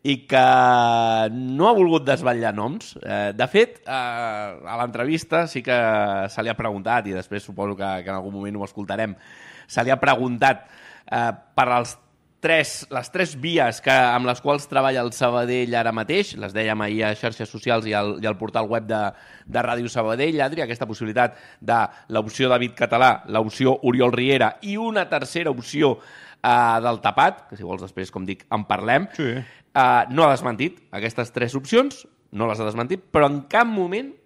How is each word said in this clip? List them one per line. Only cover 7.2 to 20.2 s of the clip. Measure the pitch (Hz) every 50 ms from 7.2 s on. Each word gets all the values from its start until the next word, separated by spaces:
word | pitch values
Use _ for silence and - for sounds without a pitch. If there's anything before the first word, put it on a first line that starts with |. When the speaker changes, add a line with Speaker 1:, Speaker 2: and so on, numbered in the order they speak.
| 92 _ 101 101 -
Speaker 1:
suposo | - 101 90 98 101 101
que, | 92 98 98 95 92 90
que | 95 98
en |
algun | 95 92 101 101
moment | 98 98 101 104 104
ho | 98 98
escoltarem, | - - 104 92 98 104 110 110 95 - - - - - - - - - - _
se | - - 117
li | 123 131
ha | 123
preguntat, | - 139 135 117 127 127 123 113 135 135 131 - - - - - - - - - _
eh, | - - 120 117 117 104 87 _ _ _
per | - 131 123
als | 123 123 120 117 - _ _ _ _ _ _ _ _ _
tres, | - 160 165 160 147 - - - - _
les | 135 127 123 - -
tres | 180 185 156 147
vies | 135 127 165 170 165 135 117 113 - -
que, | 135 131
amb | 135 127 123 120 123 123
les | 123 123 -
quals | - 143 143 147 143 -
treballa | 147 135 135 135 135 127 120
el | 120 117
Sabadell | - 135 123 120 123 120 120 123 127 123 120 120
ara | 120 117 117 110
mateix. | 113 110 98 151 196 202 - - 104
Les | 107 101 95
dèiem | 104 110 110 107 107
ahir | 107 104 107 110 110
a | 107 107
xarxes | - - 120 110 - 117 - -
socials | 110 - 123 117 113 110
i | 110 107
al, | 104 101 104 104 78 104
i |
al | 110 107 92
portal | 110 107 - 117 110 101 117
web | 117 110 107
de, | 113 107 104 98 92 - - - - - -
de | - - 117 120 117
Ràdio | 120 120 120 117 -
Sabadell, | 127 113 110 113 120